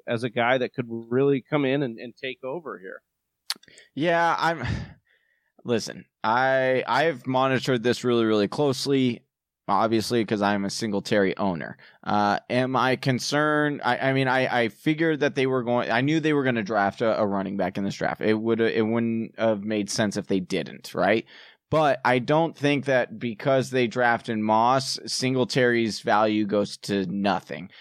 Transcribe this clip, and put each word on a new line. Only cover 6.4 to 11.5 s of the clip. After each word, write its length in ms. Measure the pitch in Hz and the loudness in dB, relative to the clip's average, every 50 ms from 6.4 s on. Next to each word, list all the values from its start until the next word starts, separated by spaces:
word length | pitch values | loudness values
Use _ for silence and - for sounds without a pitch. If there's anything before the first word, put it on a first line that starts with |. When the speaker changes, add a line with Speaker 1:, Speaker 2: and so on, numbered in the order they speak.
| 131 131 135 131 131 131 131 127 - | 2 2 2 2 2 2 0 0 0
Speaker 2:
I've 400 | - 117 135 156 165 143 120 123 | 0 0 0 0 0 -2 -4 -4
monitored 560 | 131 131 131 135 135 131 120 - 143 127 117 | -2 0 0 2 2 0 0 0 0 0 0
this 220 | 107 123 117 - - | 2 0 0 0 0
really, 220 | 123 120 117 113 | 0 2 2 2
really 200 | 110 110 104 101 101 | 2 2 2 2 0
closely, 760 | - 151 147 139 127 - - 139 139 135 131 123 113 - _ _ _ _ _ _ _ _ _ | 0 0 0 0 0 -2 -2 0 2 2 2 0 -2 -4 _ _ _ _ _ _ _ _ _
obviously, 560 | - 98 95 113 107 113 110 101 - 120 117 107 | 0 0 2 2 2 2 0 0 0 0 0 0
'cause 180 | - 113 101 | 0 0 0
I'm 240 | 101 101 104 101 98 | 2 2 0 0 -2
a 40 | 98 | -4
Singletary 640 | - - 113 107 98 98 - - 113 104 98 92 - - | -6 -6 -4 -4 -4 -4 -2 0 2 2 2 2 0 -2
owner. 400 | 101 95 | -2 -2